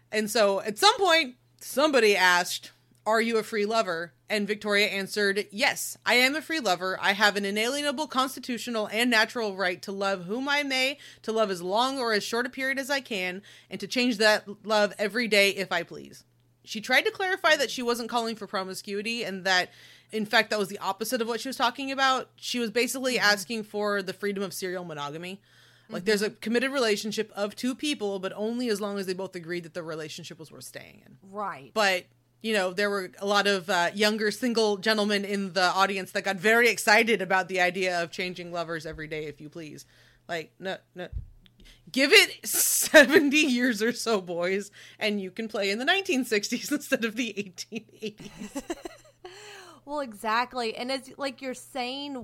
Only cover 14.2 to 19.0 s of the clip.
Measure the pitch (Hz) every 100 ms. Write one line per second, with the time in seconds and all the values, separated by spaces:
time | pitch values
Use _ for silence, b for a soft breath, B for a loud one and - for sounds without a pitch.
14.2 | 214 208 - 202 202 214 208 - 208 214
15.2 | 233 208 196 185 180 175 170 151 139 -
16.2 | _ _ _ _ - - - 254 359 440
17.2 | 381 370 339 311 262 - 240 233 226 240
18.2 | 226 220 196 202 190 185 - 202